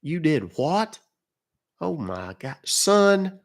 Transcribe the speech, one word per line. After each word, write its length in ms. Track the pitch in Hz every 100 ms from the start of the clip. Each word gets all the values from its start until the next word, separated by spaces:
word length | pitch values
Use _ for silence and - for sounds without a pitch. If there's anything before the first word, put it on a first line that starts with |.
You 180 | - 175
did 360 | 156 147 87 -
what? 420 | 135 190 214 - _ _ _ _ _ _ _ _
Oh 160 | 180 170
my 380 | 95 92 92 95
God, 180 | 135 135
son. 760 | - - - 311 302 294 190 -